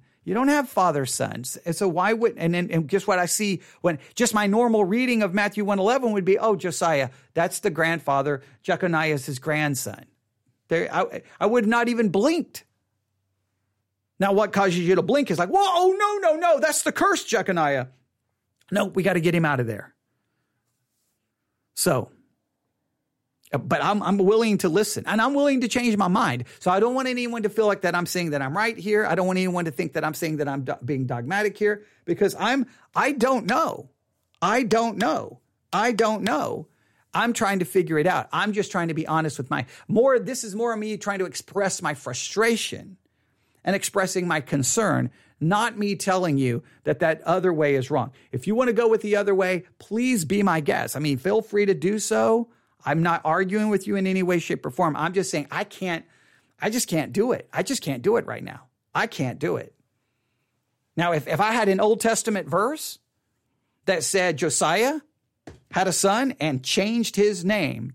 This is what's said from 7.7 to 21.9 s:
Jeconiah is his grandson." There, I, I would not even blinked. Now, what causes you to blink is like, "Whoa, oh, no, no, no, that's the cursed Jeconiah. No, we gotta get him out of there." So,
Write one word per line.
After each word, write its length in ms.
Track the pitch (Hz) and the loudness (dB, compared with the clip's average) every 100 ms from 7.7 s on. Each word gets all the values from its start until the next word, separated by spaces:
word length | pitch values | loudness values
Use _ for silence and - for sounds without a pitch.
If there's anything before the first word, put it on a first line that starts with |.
| 151 160 165 147 139 139 139 - - | 0 0 0 0 0 0 -4 -8 -12
Jeconiah 500 | - 170 185 160 160 | -4 -2 0 0 0
is 140 | 147 131 | -2 -4
his 100 | 131 | -8
grandson." 680 | 156 151 151 131 - 104 - _ _ _ _ _ _ | -4 -2 0 -2 -6 -12 -18 _ _ _ _ _ _
There, 240 | 165 180 | -2 0
I, 300 | 165 - - - - | -2 -4 -6 -16 -2
I 60 | 202 | 2
would 220 | 247 208 | 2 2
not 220 | 233 240 | 2 2
even 200 | 233 220 | 0 2
blinked. 560 | 190 262 339 - - - _ _ _ _ _ _ _ _ _ _ _ _ _ _ _ | 2 2 0 -4 -12 -20 _ _ _ _ _ _ _ _ _ _ _ _ _ _ _
Now, 140 | 196 | 2
what 180 | 196 208 | 2 2
causes 280 | 202 196 175 | 2 2 2
you 160 | 175 180 | 2 2
to 80 | |
blink 260 | 180 277 277 | 4 0 2
is 80 | 165 | 0
like, 120 | 180 | 2
"Whoa, 100 | 381 | 2
oh, 340 | 392 349 370 392 | 4 4 4 4
no, 360 | 415 415 359 | 0 2 2
no, 80 | 311 | 2
no, 200 | 349 285 | 4 4
that's 220 | 311 285 | 2 0
the 100 | 311 | -2
cursed 380 | - 381 370 - | 0 2 2 0
Jeconiah. 600 | 220 185 175 147 139 131 _ _ _ _ _ _ _ _ | -2 0 0 0 0 -4 _ _ _ _ _ _ _ _
No, 140 | 196 202 | -2 0
we 180 | 180 | 0
gotta 160 | 185 175 | 2 2
get 160 | 165 170 | 2 2
him 100 | 156 | 2
out 140 | 131 | 0
of 80 | 113 | -2
there." 260 | 104 - _ _ _ _ _ _ _ _ _ _ _ _ _ _ _ _ _ _ - | -6 -12 _ _ _ _ _ _ _ _ _ _ _ _ _ _ _ _ _ _ -4
So, 340 | 180 | 0